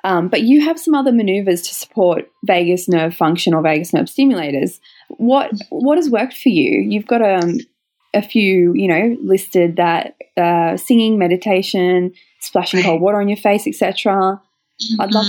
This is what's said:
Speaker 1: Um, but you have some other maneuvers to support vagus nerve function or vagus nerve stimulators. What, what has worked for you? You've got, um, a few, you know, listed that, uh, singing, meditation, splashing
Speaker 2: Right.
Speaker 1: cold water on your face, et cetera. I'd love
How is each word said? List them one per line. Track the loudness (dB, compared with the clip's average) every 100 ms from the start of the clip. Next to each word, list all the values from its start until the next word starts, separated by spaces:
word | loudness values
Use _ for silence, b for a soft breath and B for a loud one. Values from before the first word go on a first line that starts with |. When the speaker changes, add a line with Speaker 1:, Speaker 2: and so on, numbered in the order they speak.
Speaker 1:
Um, | 0 -2 0
but | 0
you | 4 4
have | 4 -2
some | 0
other | 0 2
maneuvers | 2 2 0 0 -2
to | -4
support | -12 -8 0 2 2 -6 _
vagus | -2 0 2 -2 0
nerve | 0 0
function | 0 0 0 0
or | 0
vagus | 2 -2 -2
nerve | -2
stimulators. | -2 0 2 2 -4 -4 -4 -8 b b b -4
What, | 2 2 0 -8 -8
what | -2 2 2
has | 0
worked | -2 -2 0
for | 0
you? | 2 2 0
You've | 0 -4 -2
got, | 0
um, | 2 2 0 -4 -8 _ _ _ _
a | -4
few, | 0 0 2 4 2
you | 2 0
know, | 2 0 -2
listed | -2 -2 0 0 0 0
that, | 0 0 -6 _ -10 -2
uh, | 0 2 0 -4
singing, | -2 0 2 0
meditation, | 0 0 0 -2 0 -2 2 0 -2 b b b
splashing | -4 -4 -2 -2
Speaker 2:
Right. |
Speaker 1:
cold | 0 0
water | 0 0
on | -2
your | -2
face, | 0 0 -2
et |
cetera. | -4 -4 -2 -2 0 0 -4 _ _ _ _ -6 -4
I'd | 0
love | 0